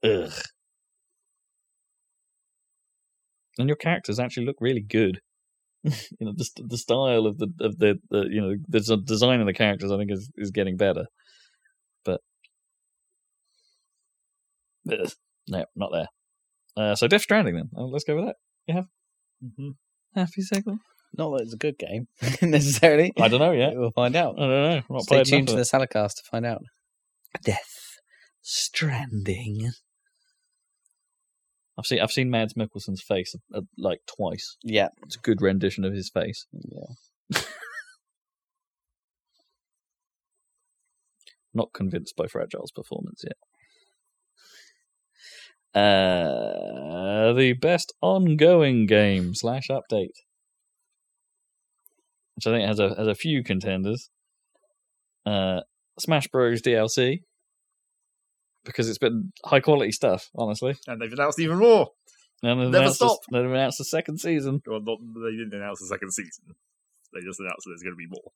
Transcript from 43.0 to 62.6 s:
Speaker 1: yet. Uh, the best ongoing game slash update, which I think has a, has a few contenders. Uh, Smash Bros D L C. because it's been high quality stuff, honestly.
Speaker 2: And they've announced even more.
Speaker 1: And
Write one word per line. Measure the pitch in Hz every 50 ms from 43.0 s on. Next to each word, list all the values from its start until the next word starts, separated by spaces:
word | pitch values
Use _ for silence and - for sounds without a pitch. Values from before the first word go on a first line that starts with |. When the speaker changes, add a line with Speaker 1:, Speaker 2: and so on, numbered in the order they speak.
| 50 50 - - -
Speaker 1:
yet. | - - _ _ _ _ _ _ _ _ _ _ _ _ _ _ _ _ _ _ _ _ _ _ _ - - - _ _ _ _ _ _ _ _ _ _ _ - - - - - - _ _ _ _ _ 101 101
Uh, | 104 98 95 95 92 90 90 85 80 65 58 55 52 50 50 50 50 55 64 67 76 82 87 92 98 101 107 110 113 120
the | 127 135 127 123
best | 123 - 156 175 170 - - - _ -
ongoing | 180 190 190 185 170 151 151 151 170 180 170 156 139 127 120 110
game | 98 107 104 104 101 98 95 90 90 92
slash | - - 113 123 135 127 -
update, | 135 135 - _ 113 107 92 - - - _ _ _ _ _ _ _ _ _ _ _ _ _ _ _ _ _ _ _ _ _ _ _ _ _ _ _ _ _ _ _ _ _ _ _ _ _ _ _ _ _ _ _
which | - -
I | 113
think | 113 117 104
has | 101 107 104
a, | 101 95 107
has | 90 107 107
a | 104
few | - - 170 156 135 123
contenders. | - 95 95 92 107 95 92 95 101 110 127 - _ _ _ _ _ _ _ _ _ _ _ _ _ _ _ _ _ _ _ _ _ _ _ _
Uh, | 104 104 98 95 95 92 90 - _ _ _ _ _ _ -
Smash | - - 165 147 135 -
Bros | - 131 127 117 120 117
D | - 127 120
L | 113 107 113
C. | - - 127 127 139 180 _ _ _ _ _ _ _ _ _ _ _ _ _ _ _ _ _ _ _ _ _ _ _ _ _ _ _ _ _
because | - - - 117 113
it's | 110 -
been | - 117 117 113 101 95 - - -
high | - - 135
quality | 127 - 151 143 123 101 104
stuff, | - - 120 92 92 - - _
honestly. | - 117 107 107 110 - 127 139 - -
Speaker 2:
And | - 123 113
they've | 117 110 117
announced | 135 143 147 147 -
even | 165 156 165 180
more. | 214 240 226 208 143 - _ _ _ _ _ _ _ _ _ _ -
Speaker 1:
And | 120 123 127